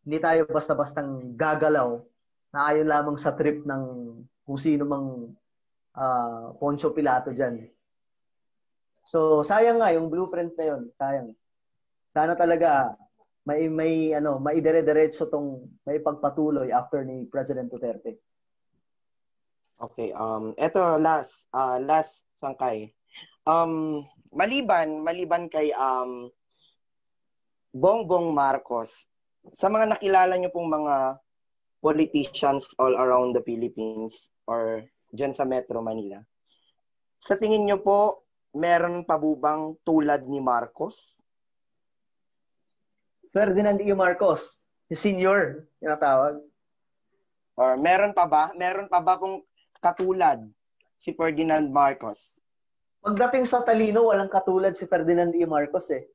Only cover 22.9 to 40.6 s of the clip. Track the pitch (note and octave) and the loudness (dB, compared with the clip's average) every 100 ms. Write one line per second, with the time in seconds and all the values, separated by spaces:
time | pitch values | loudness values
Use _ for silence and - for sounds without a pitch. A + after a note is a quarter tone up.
22.9 | _ _ - - _ - E3 E3 D#3+ D#3 | _ _ -20 -20 _ 0 2 2 -2 -4
23.9 | D3+ C#3+ _ _ C#3+ G#3 C4+ A#3+ F3+ D#3 | -6 -10 _ _ -2 0 0 0 2 2
24.9 | D#3 D#3 F3 E3+ E3+ E3+ D#3+ D3+ B2+ C3+ | -2 -4 -4 -2 -2 -2 -2 -2 0 0
25.9 | B2+ B2+ B2 B2 _ _ _ _ _ _ | 0 -4 -8 -14 _ _ _ _ _ _
26.9 | _ _ _ _ _ _ _ _ C3 F3 | _ _ _ _ _ _ _ _ 0 2
27.9 | A3 F#3 F3+ E3+ D3+ C#3 C3+ - A#2+ A2 | 2 0 0 2 0 2 0 -2 -6 -6
28.9 | - _ _ _ _ - - F#3+ A3 G#3+ | -16 _ _ _ _ -20 -4 0 2 0
29.9 | G#3 G3 F#3+ F#3 F#3 F3+ F3+ E3 D#3 D3+ | 0 2 4 4 2 -2 -4 -2 -2 0
30.9 | C#3 C3 C3+ _ _ _ _ _ _ D3+ | 0 0 -4 _ _ _ _ _ _ 0
31.9 | D3+ D#3 D3 C3+ - C#3+ C#3 - - C3 | 2 2 0 -2 -2 0 0 -4 0 2
32.9 | B2 B2+ B2+ B2+ B2 A#2+ A#2 A#2 - A2 | 4 4 4 2 0 -2 -6 -6 -6 -8
33.9 | A2 A2 - _ _ - A#2 A2+ A2+ A2+ | -6 -10 -12 _ _ -6 -4 -4 -6 -10
34.9 | _ _ A2 C#3 B2+ C3+ B2+ B2 A#2 A2+ | _ _ -6 -6 -2 -2 -2 -4 -6 -6
35.9 | A2 G2+ G2 A2 _ _ _ _ _ _ | -8 -8 -12 -20 _ _ _ _ _ _
36.9 | _ _ _ - G3 G#3+ G#3+ G#3 G3+ G3 | _ _ _ -4 -2 2 2 2 0 2
37.9 | G3+ G#3 - _ _ _ D3 E3+ F3 F3 | 4 2 0 _ _ _ -4 2 2 2
38.9 | F3 E3+ D#3+ D#3 C#3+ C#3+ D3+ D#3 D#3+ - | -4 -2 0 0 0 -2 -2 -6 -8 0
39.9 | D#3+ D3 C#3+ B2+ C#3 C3 A#2+ | 2 4 0 -2 -4 0 0